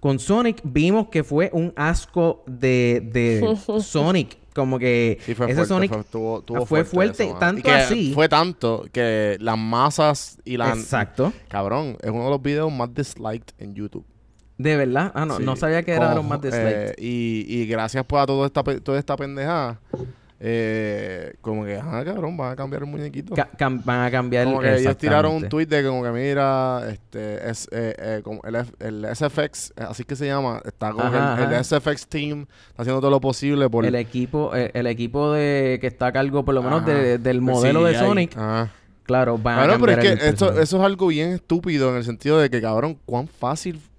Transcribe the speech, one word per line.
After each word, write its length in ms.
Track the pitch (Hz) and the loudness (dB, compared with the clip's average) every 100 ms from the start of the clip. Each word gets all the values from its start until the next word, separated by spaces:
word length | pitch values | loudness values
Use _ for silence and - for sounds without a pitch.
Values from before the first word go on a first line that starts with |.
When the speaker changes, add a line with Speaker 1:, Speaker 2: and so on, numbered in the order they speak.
Speaker 1:
Con 180 | 143 135 | 0 -2
Sonic 420 | - 208 240 220 | 0 2 2 0
vimos 440 | 139 127 165 208 214 | -2 2 4 2 2
que 160 | 160 | -2
fue 260 | 151 147 180 | 0 0 0
un 220 | 170 170 - | 0 -4 -2
asco 640 | 151 170 - - 170 - - | 0 0 -2 0 2 0 -8
de, 600 | 123 131 127 120 120 113 | -2 2 4 4 2 0
de 440 | 117 117 113 214 214 - | 0 2 4 2 0 -2
Speaker 2:
<laughs> 140 | 214 | -4
Speaker 1:
Sonic. 560 | 208 156 151 185 113 - - | -2 0 2 2 0 -8 -12
Como 220 | - 131 131 | -4 -2 0
que 420 | 123 120 117 110 | 2 4 2 0
Speaker 3:
Sí, 100 | - 117 | -4 -2
fue 100 | 120 | 0
Speaker 1:
ese 80 | |
Speaker 3:
fuerte, 140 | 135 170 | 2 2
Speaker 1:
Sonic 180 | 190 190 | 2 0
Speaker 3:
fue, 120 | 107 107 | -2 -6
tuvo, 320 | 113 113 113 | -6 -4 -6
tuvo 240 | - 120 123 | -4 -4 0
Speaker 1:
fue 180 | 156 | 0
Speaker 3:
fuerte 60 | 160 | 2
Speaker 1:
fuerte, 320 | 180 202 - | 2 0 0
Speaker 3:
eso, 80 | 220 | -4
mano. 40 | 90 | 0
Speaker 1:
tanto 220 | 175 202 | 0 2
Speaker 3:
Y 20 | |
que 80 | 175 | 2
Speaker 1:
así. 400 | 139 127 233 160 | 4 4 2 0
Speaker 3:
fue 160 | 143 156 | 2 4
tanto 580 | 151 175 170 120 113 - | 4 2 0 -2 -2 -4
que 460 | - 117 110 107 98 | -2 0 2 0 0
las 160 | 113 110 | -2 -2
masas 800 | 110 117 139 147 151 143 - - | 0 2 2 4 2 2 -6 -16
y 120 | - 123 | -8 -2
la 140 | 117 | 0
Speaker 1:
Exacto. 640 | 113 110 131 101 - 139 233 - | -2 -2 -2 -2 0 -2 -2 -8
Speaker 3:
Cabrón, 500 | 101 98 120 151 113 | -4 -2 -2 -4 -6
es 80 | - | -6
uno 140 | 110 | -4
de 60 | 123 | -2
los 120 | 143 | -2
videos 300 | 135 143 156 | -2 -2 -2
más 200 | 139 120 | -2 -4
disliked 600 | 120 139 - 117 110 - - | -4 -6 -6 -8 -8 -10 -16
en 160 | 104 101 | -14 -10
YouTube. 280 | 104 - - _ _ _ _ _ | -10 -10 -16 _ _ _ _ _
Speaker 1:
¿De 200 | 135 151 | 0 2
verdad? 360 | 135 127 185 | 2 0 0
Ah, 100 | - | -2
no, 120 | 156 120 | -4 -2
Speaker 3:
Sí, 80 | |
Speaker 1:
no 100 | 127 | -2
sabía 300 | 131 156 160 | 0 0 0
que 80 | 170 | 0
era 160 | 160 165 | 0 2
de 60 | 156 | 2
los 60 | |
Speaker 3:
con, 60 | - | -2
Speaker 1:
más 100 | 143 | -4
disliked. 480 | 139 117 110 107 104 | -2 0 0 0 -4
Speaker 3:
eh, 40 | - | -6
y, 460 | 117 120 117 110 107 | -6 -4 -2 -4 -4
y 200 | 120 110 | -4 -2
gracias, 380 | 113 110 131 | -2 -2 -4
pues, 160 | 127 147 | -2 0
a 60 | 139 | 2
todo 180 | 139 | 2
esta 200 | 139 147 | 0 -2
pe-, 160 | 139 - | -2 -4
toda 180 | - 139 | -2 -4
esta 160 | 143 | -2
pendejada. 640 | 143 139 139 139 170 131 113 _ 135 127 - _ _ | -6 -6 -6 -4 -2 -4 -8 _ -10 -10 -14 _ _
Eh, 960 | 113 117 113 110 107 101 101 92 78 - | -4 -2 -2 -2 -2 -4 -6 -10 -12 -12
como 240 | - 107 | -6 -6
que, 100 | 104 101 | -4 -6
ajá, 280 | 147 117 | -6 -6
cabrón, 320 | 143 208 160 175 | -6 -6 -6 -6
van 160 | 131 | -8
a 40 | 131 | -6
cambiar 260 | 139 135 | -8 -6
el 60 | 143 | -8
muñequito. 460 | 147 147 135 - | -8 -10 -10 -6
Speaker 1:
Ca-, 160 | 156 139 - | -4 -4 -2
cam-, 240 | 135 127 | -2 -2
van 200 | 120 123 123 | -2 0 2
a 40 | |
cambiar 340 | 127 123 123 | 0 0 2
Speaker 3:
Como 160 | 127 135 | 2 2
que 160 | 131 131 | 2 4
ellos 200 | 131 135 | 2 0
tiraron 360 | 147 147 156 | 2 4 4
un 120 | 160 | 2
Speaker 1:
exactamente. 40 | 156 | -2
Speaker 3:
tweet 340 | 151 160 151 | 0 2 2
de 60 | 135 | 2
como 140 | 127 | 0
que, 60 | 120 | -2
"Mira, 720 | 117 135 139 139 135 131 123 113 | -2 0 2 2 2 0 -2 -4
este, 640 | 101 - 110 107 104 - | -10 -10 -10 -8 -6 -6
es, 180 | 113 - | -8 -8
eh, 220 | 117 117 - | -6 -4 -6
eh, 220 | 104 110 | -6 -6
como 180 | 107 107 | -6 -12
el 100 | - | -6
F-, 180 | 117 120 - | -6 -6 -8
el 260 | 113 107 | -10 -8
S 220 | 107 117 147 | -8 -4 -2
F 180 | 143 147 | -2 -4
X, 260 | - - - | -6 -14 -12
eh, 60 | 117 | -12
así 160 | 113 | -10
que 100 | 123 | -10
se 120 | 135 139 | -6 -4
llama, 360 | 139 131 113 | -2 -2 -4
está 280 | - - 110 | -10 -8 -6
como 180 | 110 120 | -2 -2
que 60 | 123 | 0
Speaker 1:
Ajá, 180 | 143 120 | 0 0
Speaker 3:
el, 20 | |
el 40 | 123 | 0
Speaker 1:
ajá. 60 | 120 | 0
Speaker 3:
S 160 | 127 151 | 0 0
F 140 | 151 | 0
X 160 | 147 - | -4 -6
team 400 | 156 147 147 143 _ - | -6 -6 -8 -10 _ -20
está 140 | - | -8
haciendo 180 | 120 131 | -2 2
todo 100 | 135 | 4
lo 100 | 139 | 4
posible 480 | 135 127 139 143 135 | 2 -2 0 2 2
por" 160 | 117 | 2
Speaker 1:
El 120 | 113 123 | 2 0
equipo, 580 | 113 123 123 147 151 | -2 -4 -2 -2 -2
eh, 160 | 127 123 | -2 -2
el 120 | 120 120 | -2 -2
equipo 460 | 117 117 135 147 | -2 -4 -2 0
de, 460 | 151 147 143 135 127 | 2 2 2 0 0
que 80 | 127 | -4
está 180 | 123 123 | -2 -2
a 60 | |
cargo, 320 | 131 139 139 | 0 0 0
por 100 | 139 | 2
lo 80 | 135 | 2
menos, 200 | 127 151 | 2 0
Speaker 3:
Ajá. 100 | 160 | 2
Speaker 1:
de, 260 | 143 131 120 | 2 4 2
del 180 | 120 127 | 2 2
Speaker 3:
El 40 | |
Speaker 1:
modelo 400 | 127 127 127 151 | 2 4 4 6
de 120 | 170 | 4
Speaker 3:
C 40 | 160 | 4
G 40 | |
I. 20 | - | 4
Speaker 1:
Sonic. 300 | 202 170 113 | 4 0 -2
Speaker 3:
Ajá. 340 | 107 113 113 - _ _ | -2 -2 -2 -6 _ _
Speaker 1:
Claro, 360 | - 127 123 117 | 0 2 2 2
van 200 | 110 120 | 0 4
a 60 | |
Speaker 3:
Claro, 160 | 139 226 | 4 6
pero 120 | 240 | 6
es 40 | 120 | 6
Speaker 1:
cambiar 200 | 202 185 | 6 4
Speaker 3:
que 40 | |
Speaker 1:
el 40 | 151 | 2
Speaker 3:
esto, 140 | 147 196 | 4 2
Speaker 1:
personaje. 160 | 143 | 4
Speaker 3:
eso 140 | 156 185 | 2 4
es 40 | |
algo 220 | 196 196 185 | 2 2 0
bien 220 | 151 165 | 2 0
estúpido 580 | 180 _ 170 175 151 131 | -4 _ -2 0 2 2
en 60 | 123 | 0
el 80 | |
sentido 340 | 117 113 143 156 | -4 -4 2 4
de 100 | 143 | 4
que, 120 | 120 | 2
cabrón, 360 | 113 110 143 160 - | 0 0 0 -4 -6
cuán 200 | 123 151 | -6 -6
fácil 540 | - 123 156 185 160 - | -6 -4 -4 -6 -10 -16